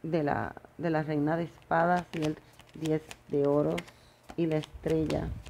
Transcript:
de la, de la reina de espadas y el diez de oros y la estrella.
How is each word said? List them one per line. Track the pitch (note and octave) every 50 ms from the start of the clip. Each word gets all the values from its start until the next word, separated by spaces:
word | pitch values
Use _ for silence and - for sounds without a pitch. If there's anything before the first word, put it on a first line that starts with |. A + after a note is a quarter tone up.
de | - D#3+ D#3+ E3 D3
la, | C#3+ - G#2+ G#2+ - - - - - -
de | - D#3 F3
la | D#3+ D#3 D#3
reina | D3+ D#3 D3 C#3+ D3 E3
de | E3 E3+
espadas | D#3 - - - - E3 E3 E3+ F3 F3+ F3+ F3 - -
y | E3 D3+
el | D3+ D#3 - - - - - - - -
diez | D#3 D#3+ D#3 D#3 D3+ D#3 - - - - -
de | - C#3+ C#3
oros | C#3+ C#3+ D3 D3 D#3 E3+ F3 - - - - - - - _ - - -
y | - E3+
la | D#3+ D#3
estrella. | D#3 D3+ - - - - D#3 D#3+ D#3+ D#3 C#3+ - - D#3+ D#3+ - - -